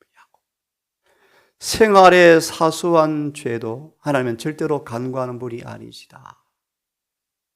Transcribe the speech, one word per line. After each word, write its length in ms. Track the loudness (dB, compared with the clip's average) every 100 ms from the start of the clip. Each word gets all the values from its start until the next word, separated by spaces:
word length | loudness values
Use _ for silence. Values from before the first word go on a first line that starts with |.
| _ _
야곱. 260 | _ _ _ _ _ _ _ _ _ _ _ _ _ _
생활의 840 | -8 0 4 6 8 8 6 6
사소한 920 | 2 -2 -2 -2 0 0 0 -2 -8 -10
죄도 600 | -10 -8 -8 -12 -16 _
하나님은 400 | -6 -4 -4 -6
절대로 440 | -10 -8 -6 -6
간과하는 540 | -8 -10 -8 -8 -8 -10
분이 240 | -12 -14
아니시다. 800 | -16 -18 -20 -20 -20 -20 -20 _ _ _ _ _ _ _ _ _ _ _ _